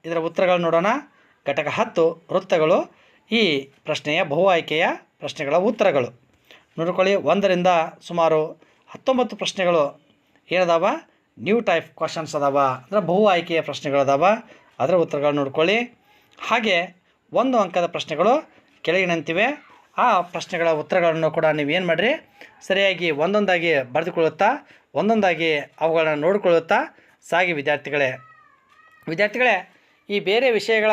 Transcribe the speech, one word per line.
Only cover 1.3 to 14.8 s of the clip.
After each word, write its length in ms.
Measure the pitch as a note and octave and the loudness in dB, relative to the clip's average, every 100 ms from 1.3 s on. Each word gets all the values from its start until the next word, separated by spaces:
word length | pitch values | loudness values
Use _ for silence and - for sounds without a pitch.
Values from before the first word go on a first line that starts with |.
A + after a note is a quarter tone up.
| _ - | _ -6
ಘಟಕ 200 | C#3+ D3 | -4 -4
ಹತ್ತು 580 | D3+ A#3 F3+ E3 E3 - | -2 -2 0 0 -2 -4
ವೃತ್ತಗಳು, 640 | F3 F3+ F3 D#3 G#3+ F4 _ _ _ - | -4 0 0 2 2 -2 _ _ _ -4
ಈ 300 | A3+ G3 C#3 | 0 0 0
ಪ್ರಶ್ನೆಯ 640 | C3+ _ - D3+ D3 D#3 | -6 _ -8 -6 -2 -2
ಬಹು 260 | F3 D3 G3 | 0 2 2
ಆಯ್ಕೆಯ 380 | E3+ C3 D#3 G3+ E4+ _ - | 2 0 -2 -2 -2 _ -14
ಪ್ರಶ್ನೆಗಳ 360 | C#3+ - C#3 E3 | -12 -8 -2 0
ಉತ್ತರಗಳು 640 | G3+ A3+ G3 C#3+ A#2+ - _ _ _ - _ - | 0 2 2 2 -2 -8 _ _ _ -20 _ -6
ನೋಡ್ಕೊಳ್ಳಿ. 380 | E3 F3 F#3+ G3 | -4 0 0 2
ಒಂದರಿಂದ 520 | C#3+ F#3+ G3 F3+ F3+ F3 E3 - | 2 2 2 2 2 2 0 -8
ಸುಮಾರು 500 | - F3 E3 D#3 D#3 - _ _ _ | -8 0 2 2 -2 -8 _ _ _
ಹತ್ತೊಂಬತ್ತು 480 | - - B3+ A#3+ G#3+ | -8 -2 0 -2 -4
ಪ್ರಶ್ನೆಗಳು 760 | F#3+ - F3+ E3+ C#3 - _ _ _ _ - | -8 -2 0 2 0 -4 _ _ _ _ -4
ಏನದಾವ, 360 | F3 F3 E3 G3 D#4+ - _ _ - | -2 2 2 0 -2 -8 _ _ -10
ನ್ಯೂ 220 | C3 A3+ | -2 0
ಟೈಪ್ 340 | G#3+ E3 D#3 - | 2 -2 -2 -8
ಕ್ವಶನ್ಸ್ 400 | D#3 E3+ D3+ D3+ | -8 -6 -6 -2
ಅದಾವ, 240 | C#3+ C#3 | 0 2
ಅಂದ್ರೆ 420 | C#3 B2+ - G#3 | 0 -2 -4 -4
ಬಹು 260 | E3+ F3+ G#3+ | 0 2 4
ಆಯ್ಕೆಯ 340 | F3 E3+ E3 | 2 0 -4
ಪ್ರಶ್ನೆಗಳದಾವ, 680 | D3+ C3+ D3+ C#3 C3+ C#3 F3+ A#3 - - _ | -4 -6 -2 0 2 4 4 2 -4 -20 _
ಅದರ 160 | - | -6